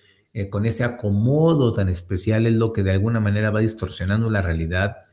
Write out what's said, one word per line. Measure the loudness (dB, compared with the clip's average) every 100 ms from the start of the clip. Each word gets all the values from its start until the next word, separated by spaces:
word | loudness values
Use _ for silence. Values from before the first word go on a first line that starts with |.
| -20 _ _
eh, | -10 -6
con | -2 0
ese | 0
acomodo | 0 -2 -2 0 2 4 4 4 2
tan | 2 0
especial, | -2 -4 -2 0 2 2
es |
lo | 2 0
que | 0
de | 0
alguna | 2 0 0
manera | 0 0 0
va | 0
distorsionando | 0 0 -4 -4 -2 -2 0
la | -2
realidad | -2 -2 -2 -2 -2 -6 -18